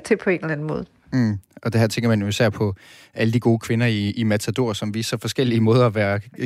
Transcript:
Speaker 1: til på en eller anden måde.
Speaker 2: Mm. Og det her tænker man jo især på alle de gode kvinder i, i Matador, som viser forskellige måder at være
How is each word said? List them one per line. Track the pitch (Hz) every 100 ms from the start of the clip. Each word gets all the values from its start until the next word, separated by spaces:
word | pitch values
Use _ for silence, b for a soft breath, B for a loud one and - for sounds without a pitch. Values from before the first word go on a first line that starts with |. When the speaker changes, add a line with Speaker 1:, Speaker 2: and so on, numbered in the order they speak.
| -
Speaker 1:
til | 208
på | 208
en | 175
eller | 160
anden | 147 151
måde. | 143 - _ _
Speaker 2:
Mm. | 131 113 101 - -
Og | -
det | 110
her | 113
tænker | 117 117
man | 107
jo | 101
især | 101 113
på | 101 104 95 B B B
alle | - 113
de | 117
gode | 120 113
kvinder | - 117 120
i, | 107 104
i | 110
Matador, | 110 104 - 107 120
som | 104 107
viser | 110 110 117
forskellige | 113 - 127 113
måder | 110 123 123
at | 104
være | 101 101 - -